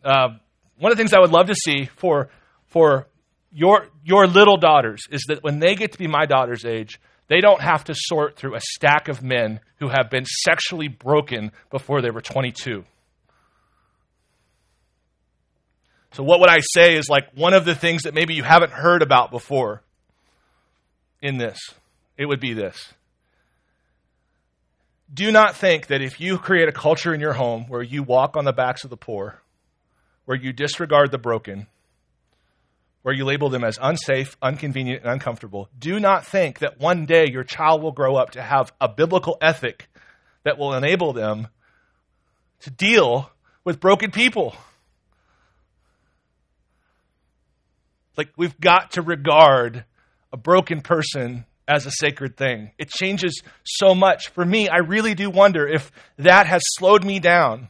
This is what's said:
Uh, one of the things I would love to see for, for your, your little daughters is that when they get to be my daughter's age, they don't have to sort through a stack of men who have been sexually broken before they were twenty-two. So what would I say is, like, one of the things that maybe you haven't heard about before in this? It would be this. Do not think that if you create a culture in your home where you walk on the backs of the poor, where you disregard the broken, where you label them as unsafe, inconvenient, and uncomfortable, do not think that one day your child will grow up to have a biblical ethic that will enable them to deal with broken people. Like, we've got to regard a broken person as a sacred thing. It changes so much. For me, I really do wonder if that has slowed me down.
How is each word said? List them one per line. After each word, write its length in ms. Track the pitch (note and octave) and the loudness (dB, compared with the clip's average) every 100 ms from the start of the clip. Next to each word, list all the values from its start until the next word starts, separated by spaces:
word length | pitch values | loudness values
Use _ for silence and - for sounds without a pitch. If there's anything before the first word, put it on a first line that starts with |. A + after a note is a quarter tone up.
Uh, 260 | C#3 C3+ B2+ A2+ _ _ _ _ | 2 0 0 -4 _ _ _ _
one 140 | D#3 | 0
of 60 | G3 | 0
the 40 | |
things 120 | A3 | 4
I 60 | G3+ | 6
would 120 | F3+ | 6
love 160 | E3 F3+ | 6 2
to 80 | G3+ | 0
see 300 | - C#3 C3+ | -4 -4 -6
for, 440 | _ F3+ D3 C3+ _ _ _ _ | _ -2 -2 -4 _ _ _ _
for 420 | E3 D#3+ C3+ - _ _ _ _ | 2 4 4 -4 _ _ _ _
your, 360 | D3+ F3 G#3 G#3 D3+ | 0 4 4 2 _
your 240 | D3+ F#3+ F#3+ | 2 4 6
little 300 | F#3 G#3 G3 | 8 6 6
daughters 460 | E3 D3+ A#2 G#2+ - | 4 4 2 -8 -10
is 140 | C#3+ C3+ | -10 -6
that 120 | D3+ | -6
when 180 | D3+ D3 | -4 0
they 160 | E3 G3 | 0 0
get 180 | A3 | -6
to 40 | - | -8
be 100 | E3+ | -4
my 180 | D3 D3+ | -2 0
daughter's 400 | C3+ B2 A#2+ A#2 | 0 0 -6 -8
age, 340 | A2+ G#2 - _ _ _ | -8 -10 -18 _ _ _
they 100 | E3 | 4
don't 220 | G#3 F#3 | 4 4
have 240 | C#3+ D#3 - | 2 -2 -2
to 80 | C#3+ | -10
sort 400 | - E3 D3 - | -6 -4 -4 -6
through 200 | C3 A#2 | -12 -10
a 60 | |
stack 460 | - - D3 D3 - | -12 -2 2 2 0
of 160 | B2+ | -10
men 380 | B2+ B2 A2 G#2+ _ _ | -4 -2 -2 -6 _ _
who 100 | C#3+ | -4
have 220 | C3 A#2+ | -2 -2
been 160 | C3 C3 | -4 -6
sexually 640 | - - E3+ - F3 D3+ | -4 -2 -2 -4 -8 -10
broken 600 | A#2 B2 D3+ D3 A#2+ G#2+ _ _ | -10 0 0 0 -10 -10 _ _
before 320 | C3+ - C#3+ | -12 -4 -4
they 100 | A#2+ | -4
were 100 | A2+ | -6
twenty-two. 640 | - C3+ B2 A#2 C3 G#2 F2 _ _ _ _ _ _ _ _ _ _ _ _ _ _ _ _ _ _ _ _ _ _ _ _ _ _ _ _ _ _ _ _ | -8 -6 -6 -8 -10 -10 -12 _ _ _ _ _ _ _ _ _ _ _ _ _ _ _ _ _ _ _ _ _ _ _ _ _ _ _ _ _ _ _ _
So 100 | - | -8
what 160 | C#3 F3 | 4 6
would 100 | F3+ | 8
I 100 | E3 C#3+ | 6 4
say 220 | F3 F3 D#3+ | 4 6 4
is, 140 | C#3 | 0
like, 200 | C#3+ C#3 C3+ | -2 -2 -2
one 180 | E3+ | 4
of 120 | F#3+ E3+ | 4 2
the 100 | D3+ | -2
things 280 | E3+ E3 | -2 -4
that 100 | D#3 | -4
maybe 200 | D3+ D#3+ | -4 -4
you 100 | D#3+ | -4
haven't 280 | C3 E3+ E3+ | 4 4 4
heard 300 | - D#3+ F3 | 0 2 2
about 280 | D3 C3 A2+ | 4 2 2
before 540 | A#2+ - C#3 A2+ G#2 _ _ _ _ _ _ _ _ _ _ _ _ _ _ | -8 -6 -4 -4 -8 _ _ _ _ _ _ _ _ _ _ _ _ _ _
in 160 | C#3+ C3 | -10 -6
this? 220 | A#2+ - - _ _ _ _ - | -8 -10 -20 _ _ _ _ -10
It 100 | C#3+ | -6
would 140 | C3+ | -4
be 140 | B2+ | -4
this. 400 | A2 G2 - - _ _ _ _ _ _ _ _ _ _ _ _ _ _ _ _ _ _ _ _ _ _ | -6 -8 -10 -20 _ _ _ _ _ _ _ _ _ _ _ _ _ _ _ _ _ _ _ _ _ _
Do 180 | C#3 G#3 | -6 2
not 240 | G#3+ G#3+ - | 4 4 2
think 320 | F#3+ D#3+ - | 0 0 -2
that 140 | C#3 | -4
if 180 | C3+ - | -4 -8
you 180 | F3 F#3 | -6 -6
create 320 | - F#3 D#3+ | -2 0 0
a 20 | |
culture 420 | - D3+ D#3+ F3 | 0 -2 -2 -2
in 60 | D#3 | -4
your 140 | D3+ | -6
home 340 | B2+ A#2+ A2+ A#2 | -4 -4 -6 -10
where 160 | A#2+ | -12
you 200 | A#2+ C#3 | -8 -10
walk 340 | C#3 B2 C#3 D3+ | 0 0 0 -2
on 80 | C#3 | -4
the 80 | |
backs 320 | B2+ B2+ B2+ C3+ | -2 -4 -4 -12
of 40 | |
the 80 | A#2+ | -18
poor, 440 | - G#2 G2+ - _ _ _ _ _ _ _ _ - | -12 -10 -10 -16 _ _ _ _ _ _ _ _ -8
where 120 | C3 | -6
you 160 | B2+ | -6
disregard 580 | B2 D3 - E3 D3 C#3+ | -6 -6 -6 0 2 2
the 60 | B2+ | -4
broken, 500 | A#2+ A2 G#2 G2 G2+ _ _ _ _ _ _ _ _ _ _ _ _ _ | -6 -6 -8 -16 -18 _ _ _ _ _ _ _ _ _ _ _ _ _
where 100 | B2+ | -6
you 100 | C3+ | -4
label 260 | C3+ C#3+ C#3+ | -4 -2 -2
them 140 | B2+ | -2
as 140 | A#2 A2 | -4 -4
unsafe, 560 | C3 D#3+ - C3+ C3+ - | -4 -4 -4 -4 -4 -6
inconvenient, 600 | C3 D3 D3 C3+ B2+ B2+ | -6 -6 -8 -8 -8 -8
and 80 | A#2 | -6
uncomfortable, 580 | C3 - A#2 G2+ G2+ G2 B2 | -6 -8 -12 -14 -14 -16 -14
do 220 | C#3+ G3+ | -8 -2
not 260 | G3+ F#3+ - | 0 0 -2
think 340 | G3 E3 - | -4 -4 -4
that 200 | C#3+ - | -8 -4
one 260 | D3+ F3+ D3+ | -2 -2 2
day 220 | E3 D#3 | 2 2
your 140 | B2+ | -2
child 400 | B2+ - D#3 D#3+ | -10 -2 0 0
will 80 | D#3 | -2
grow 240 | C3+ C3 C3+ | -4 0 0
up 160 | B2+ | -2
to 100 | B2 | -6
have 320 | A2+ C#3 B2 _ | -2 -2 -2 _
a 80 | B2+ | -6
biblical 480 | G#2+ E3 F3+ F3 D#3 | -2 0 0 -2 -2
ethic 480 | D#3 D3 B2 - - _ _ _ _ _ | -2 -2 -8 -10 -20 _ _ _ _ _
that 140 | D3+ C#3+ | -6 -6
will 160 | C#3 | -6
enable 400 | C3 C#3+ F3+ E3+ | -4 -2 0 -2
them 340 | A#2+ G#2+ G#2+ A2+ _ _ _ _ _ _ _ _ _ _ _ | -4 -6 -6 -10 _ _ _ _ _ _ _ _ _ _ _
to 100 | - | -20
deal 600 | B2+ G3+ A3+ C#3 B2 C#3 _ _ _ | -6 2 2 2 -2 -6 _ _ _
with 160 | F3+ E3 | -10 -2
broken 300 | F#3+ G3+ G#3 | 2 2 0
people. 460 | G3+ B3 A3 C3+ - - _ _ _ _ _ _ _ _ _ _ _ _ _ _ _ _ _ _ _ _ _ _ _ _ _ _ _ _ _ _ _ _ _ _ - | -2 -2 -2 -6 -8 -20 _ _ _ _ _ _ _ _ _ _ _ _ _ _ _ _ _ _ _ _ _ _ _ _ _ _ _ _ _ _ _ _ _ _ -10
Like, 120 | D3+ - | -10 -6
we've 240 | F3 - | -8 -2
got 340 | E3+ F3+ - | 4 4 2
to 100 | F3+ | -8
regard 840 | E3 E3 C#3+ D3+ D#3 C3 A#2+ A#2+ - _ _ _ _ | -6 -6 2 8 8 8 0 -8 -18 _ _ _ _
a 40 | B2+ | -12
broken 440 | C3 F#3 F#3 E3 | 2 2 2 -10
person 640 | - E3+ D3+ C#3+ A#2+ A#2+ - _ - | -2 -2 -2 -6 -8 -10 -18 _ -2
as 180 | D3 C#3 | -2 -2
a 60 | |
sacred 440 | - D3+ C#3+ C3+ - | -6 -6 -6 -12 -6
thing. 360 | C3+ A#2 G#2 _ | -6 -6 -12 _
It 100 | D3 | -12
changes 540 | - F#3+ G3 F3 - - _ | -8 -6 -4 -6 -8 -18 _
so 300 | - - F#3+ | -12 2 4
much. 360 | F#3 F#3+ E3+ - | 4 2 0 -6
For 140 | - | -6
me, 260 | F3 G#3+ G3+ | -2 0 0
I 80 | E3 | 0
really 360 | E3 G#3 A3 | 0 -2 -2
do 160 | F#3 G3+ | -4 -4
wonder 380 | F#3 G3+ E3+ D3 | 4 4 4 -2
if 240 | D#3 - _ _ - | -4 -6 _ _ 0
that 300 | D3 F#3 F3+ | 6 6 4
has 140 | F3+ - - | 0 -2 -2
slowed 280 | F#3 G#3 F#3+ | 4 4 2
me 140 | G3 | -2
down. 480 | E3+ F3 D3 A2+ A2 | 2 2 2 -2 -14